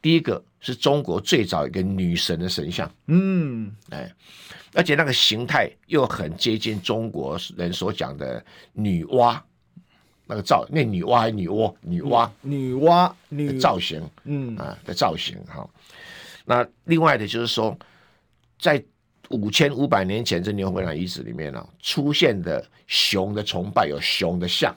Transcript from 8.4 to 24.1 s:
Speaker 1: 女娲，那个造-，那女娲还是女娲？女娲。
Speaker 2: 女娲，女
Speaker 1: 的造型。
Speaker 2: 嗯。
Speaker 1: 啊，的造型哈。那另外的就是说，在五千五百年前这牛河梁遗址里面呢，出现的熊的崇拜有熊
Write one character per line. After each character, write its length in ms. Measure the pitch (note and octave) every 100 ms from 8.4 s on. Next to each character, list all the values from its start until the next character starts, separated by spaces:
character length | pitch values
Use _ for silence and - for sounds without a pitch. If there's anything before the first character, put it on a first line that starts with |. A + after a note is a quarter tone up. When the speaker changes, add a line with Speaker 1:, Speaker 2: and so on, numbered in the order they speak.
| - - -
Speaker 1:
女 320 | - G#2 F2 D#2
娲， 340 | B2+ A#2+ A2+ - _ _ - _ _ _ _ _
那 100 | G#2+
个 60 |
造-， 240 | F#2+ A2 -
那 120 | D3+
女 200 | A#2+ F#2+
娲 120 | F2+ A#2+
还 120 | A2+
是 40 |
女 140 | G#2+ F2
娲？ 240 | G#2 A2+ -
女 200 | - F3
娲。 280 | C#3 A#2 A#2 -
Speaker 2:
女 320 | C3+ C#3+ C3
娲， 380 | B2+ D#3 F3 F3+ - _
女 240 | D3 D3
Speaker 1:
的 60 | C3
造 180 | D3 G2
型。 240 | - D#2 D#2+ -
Speaker 2:
嗯。 320 | C3+ C#3+ B2+ A2
Speaker 1:
啊， 180 | C2 -
的 120 | - F2
造 200 | A2+ E2
型 220 | - - -
哈。 220 | - - _ _ - - - - -
那 240 | - B2 A#2+ _ -
另 140 | E3+
外 180 | D#3+ C3
的 100 | G#2
就 120 | A#2
是 60 | A#2
说， 320 | - A2 - - _ _ _ _ _ _ _
在 240 | F3 C#3+ - _ _ _ -
五 220 | B2 G#2
千 200 | - C#3+
五 160 | B2+ C#3+
百 160 | G2+
年 200 | F#2 G#2
前 180 | A#2 F2
这 100 | F#2
牛 180 | G2+ F#2+
河 80 | F#2
梁 140 | F2+ D2+
遗 100 | F2+
址 160 | C#2+
里 120 | A1+
面 180 | A#1 D#2
呢， 160 | B1+ - _
出 320 | - - C#3+
现 260 | D3 D3+ G2+
的 240 | E2 C#2+ - _ _
熊 480 | - - G2 F#2+
的 100 | G#2
崇 260 | G2+ F#2 G2
拜 180 | - E2+
有 120 | C#2+
熊 400 | -